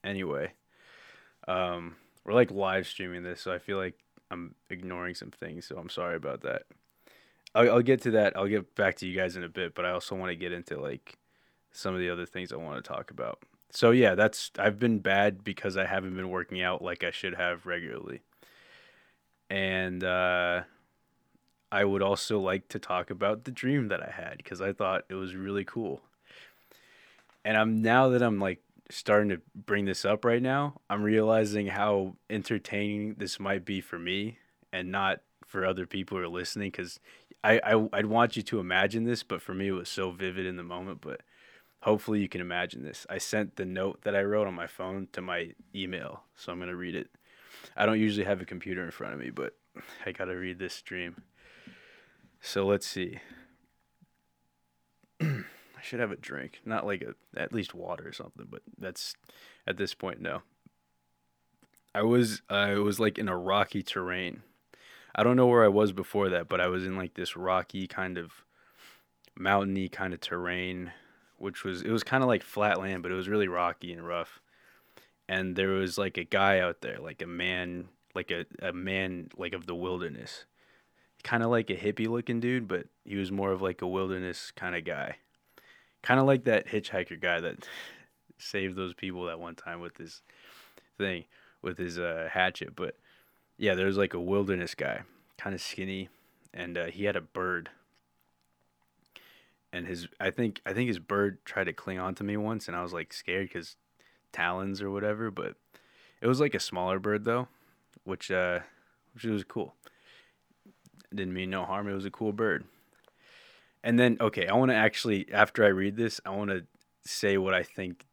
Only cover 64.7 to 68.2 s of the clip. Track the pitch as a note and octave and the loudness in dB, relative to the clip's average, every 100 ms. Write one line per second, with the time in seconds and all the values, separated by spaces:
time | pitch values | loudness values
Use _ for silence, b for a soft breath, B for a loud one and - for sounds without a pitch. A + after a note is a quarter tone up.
64.7 | B B B B - A2+ B2+ B2 A#2+ G#2+ | B B B B 4 6 8 10 10 10
65.7 | G2+ G#2+ F#2+ F2+ G#2 G2 F2 E2 F#2 F#2 | 10 4 2 -2 2 2 2 0 2 2
66.7 | F#2 F#2 F#2+ F2+ - F2+ E2+ F#2 F#2 F2+ | 2 -2 -4 -6 -6 -8 -4 2 2 0
67.7 | F#2+ F#2 - F#2 F2+ | -8 -6 -6 -4 -6